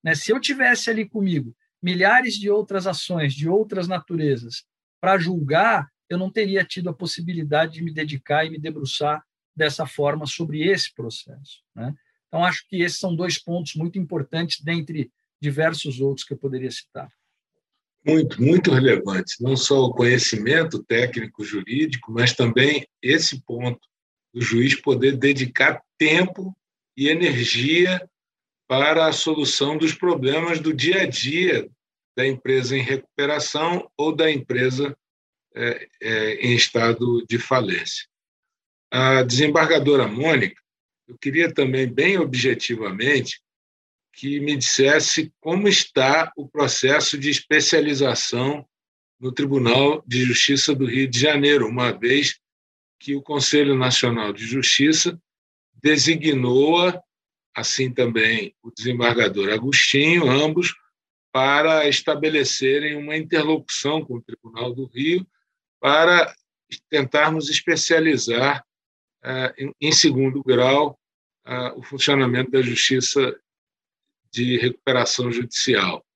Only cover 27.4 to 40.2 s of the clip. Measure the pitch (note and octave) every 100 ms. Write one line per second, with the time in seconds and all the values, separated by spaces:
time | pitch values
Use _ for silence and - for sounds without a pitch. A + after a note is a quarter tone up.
27.4 | A#2 A#2+ C3+ E3 F3 F#3 - _ _ _
28.4 | _ _ _ C3 D3 D#3+ D#3+ D#3 - D#3
29.4 | C#3 - C#3+ D#3 D#3+ D#3 F3+ D#3+ B2+ D3
30.4 | E3 E3 D#3 C#3+ C#3 F#3+ D#3+ B2 - D#3+
31.4 | F3+ D3 - _ _ _ _ - C3+ B2+
32.4 | - C3 A#2+ C3+ B2+ C3 - - C#3+ D3
33.4 | - D3 E3 F3+ - - D3+ D3+ D#3+ C#3+
34.4 | A#2+ B2 B2+ B2+ C#3+ C#3 _ _ _ _
35.4 | _ - A#2+ A2+ - _ G#2+ A2 A2 G#2+
36.4 | B2 A#2+ - A#2+ A#2 A#2 B2 A#2 A#2 A#2
37.4 | - C3 G#2+ F2 - - - _ _ _
38.4 | _ _ _ _ _ B2+ C3 C3 B2 A#2+
39.4 | C#3+ D#3 D#3 D#3+ C#3 C#3 A2+ A2